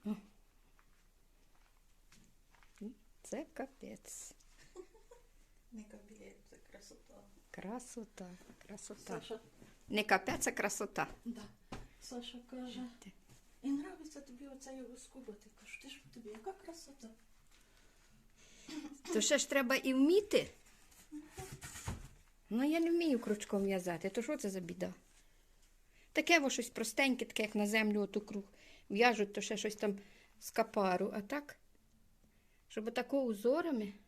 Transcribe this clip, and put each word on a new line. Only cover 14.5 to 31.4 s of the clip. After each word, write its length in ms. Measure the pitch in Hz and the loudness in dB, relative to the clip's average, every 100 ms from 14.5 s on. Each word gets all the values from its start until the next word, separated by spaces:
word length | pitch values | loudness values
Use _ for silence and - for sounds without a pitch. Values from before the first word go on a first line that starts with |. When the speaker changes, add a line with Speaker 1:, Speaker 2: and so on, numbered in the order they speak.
| 262 262 | -14 -12
Speaker 2:
його 240 | 262 240 247 | -10 -12 -14
скуба, 360 | - 269 220 | -16 -16 -14
ти 180 | 208 - - | -16 -20 -20
кажеш, 180 | 214 - | -16 -14
ти 60 | 277 | -14
ж 120 | - - | -16 -16
тобі, 140 | 247 220 | -16 -14
яка 240 | 220 381 | -10 -10
красота. 560 | 381 - 330 294 277 226 - - - - - - - - - - - - - - - - 311 277 - - | -10 -14 -14 -16 -18 -18 -20 -20 -20 -20 -20 -20 -20 -20 -20 -20 -20 -20 -20 -20 -20 -12 -10 -10 -12 0
Speaker 1:
То 80 | 320 | 2
ще 180 | 311 285 | 6 4
ж 100 | - | 6
треба 260 | 277 247 262 | 2 4 4
і 180 | 262 | 4
вміти. 560 | 262 285 381 403 - 143 - - - - - - 302 311 - 381 - - - - - - - - _ - | 6 8 8 8 4 4 -8 -20 -20 -20 -20 -16 -14 -14 -12 -12 -12 -12 -10 -8 -8 -10 -18 -20 _ -4
Ну, 140 | 220 | 2
я 160 | 285 330 | 4 4
не 100 | 330 | 4
вмію 280 | 339 330 240 | 4 4 2
крючком 460 | 220 208 - 202 | 2 -2 0 0
в'язати, 460 | 196 190 175 165 190 | 2 0 0 -2 -2
то 120 | 196 | -2
що 140 | 233 302 | -2 -2
це 140 | 202 | -2
за 100 | 190 | -4
біда? 340 | 170 180 180 185 - - - - _ - - - - - - | -6 -4 -6 -6 -20 -20 -20 -20 _ -20 -20 -20 -20 -20 -2
Таке 260 | - 311 339 | 0 6 6
во 120 | 269 | 6
щось 200 | 254 233 | 0 -4
простеньке, 540 | - 226 - 277 240 | -4 -2 2 2 2
таке, 180 | 226 - | -2 -2
як 120 | 214 | 0
на 120 | 208 202 | 2 4
землю 340 | 220 214 208 | 4 4 2
оту 200 | 196 208 | 0 -2
круг 240 | 208 208 196 - - - - | -4 -8 -8 -20 -20 -20 -4
в'яжуть, 420 | 202 240 214 196 | 6 6 6 0
то 80 | 208 | -2
ще 160 | 196 214 | -4 -2
щось 200 | 214 214 | -4 0
там 220 | 214 196 - - - - | -2 -2 -10 -20 -20 -16
з 100 | - | -4
капару, 600 | - 226 214 190 180 202 | 0 0 2 2 2 0
а 60 | 220 | -2
так, 360 | 202 285 | -4 -6